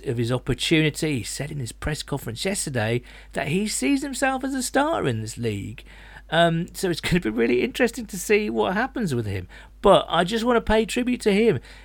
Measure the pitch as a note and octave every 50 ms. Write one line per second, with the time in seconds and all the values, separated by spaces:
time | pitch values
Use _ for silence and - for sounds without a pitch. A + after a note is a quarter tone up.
0 | - - A#2+ A#2 A#2+ A2+ B2+ B2 - - B2 - - - E3+ D#3 D#3 D#3 D3 -
1 | - D#3 D3 B2 G2 - - - C3+ D3 D#3 D3 B2+ A2 - - - D3+ D3+ -
2 | - - - C3 - A#2+ G#2+ - - F#3+ G3+ G3 - E3 C3+ B2 G#2+ A2 A#2 A#2+
3 | - - - - - - - F#2 - - D3 F#3 G#3 G#3+ - - B3+ C4 C#4+ C4+
4 | D4 C#4+ C4 - C#4 C4 C4+ C4 C4 C4+ C#4 C4 B3 - - C#4 C#4 D4+ E4 -
5 | - C#3 A#2 A2 A2 G#2+ - - A#2+ A2+ G#2 G2+ F#2+ G2 A2 - - - - -
6 | - - - - - - - E3 E3+ E3+ E3 E3 F3 - - - - F#3 E3+ -
7 | - - - F3+ F#3 A3 A3 A#3 A3+ A#3 B3 B3 - A#3+ C#4 - C4 A#3 A#3 -
8 | A3+ G#3 - F3+ - - G#3+ G#3 G#3+ G#3+ A3+ A3+ G#3+ G3+ F#3 G#3 A#3+ C4+ - -
9 | A3+ E3+ C3+ A#2+ A2+ G#2 F#2+ G2 F2+ - - - - - - - - G3+ F#3 -
10 | - - - E3 F3+ F3 A3+ A3+ G#3+ B3 B3 A3+ A3+ - G#3+ A3 A3+ - - A#3+
11 | B3 A#3+ B3 - - A3 G3 G3 A3+ A#3 E3+ A#2+ - - - -